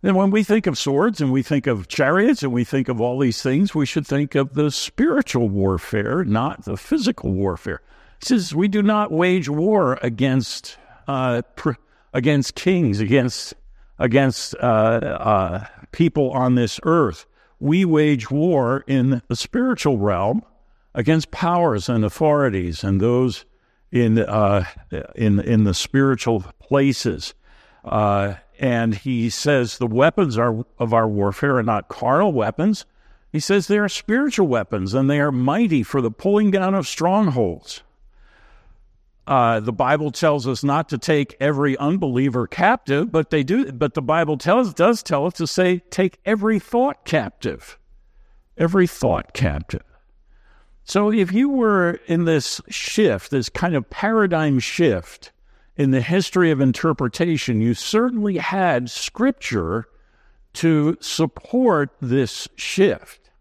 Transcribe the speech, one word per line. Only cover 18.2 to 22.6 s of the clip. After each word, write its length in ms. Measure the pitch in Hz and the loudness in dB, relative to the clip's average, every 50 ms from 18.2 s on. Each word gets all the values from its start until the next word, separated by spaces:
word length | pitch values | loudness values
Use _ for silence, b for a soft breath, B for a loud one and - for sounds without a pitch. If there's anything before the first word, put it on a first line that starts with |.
| 107 - | -2 -4
war 540 | 131 143 156 180 170 143 127 117 131 139 - | -2 0 0 2 2 2 0 0 -2 -4 -2
in 340 | - 139 135 123 131 135 120 - _ | -2 0 2 2 2 0 -2 -2 _
the 80 | 120 | -6
spiritual 600 | - - - - 254 247 262 240 165 - 151 135 110 | -6 -6 -6 -4 -2 -2 0 -2 0 0 0 0 0
realm 440 | 98 104 98 87 95 104 123 220 - _ _ _ _ _ _ _ _ _ _ | 0 0 0 0 0 -2 -2 -4 -6 _ _ _ _ _ _ _ _ _ _
against 360 | - 117 107 160 160 151 - - | -4 0 2 2 2 0 -4 -8
powers 560 | - - 170 175 175 175 160 113 104 92 - | -4 -2 0 0 2 2 2 0 -2 -2 -2
and 160 | 123 113 107 | 0 0 0
authorities 800 | 104 - - 160 156 147 147 143 127 101 95 | -2 -2 0 0 2 2 2 2 0 0 -2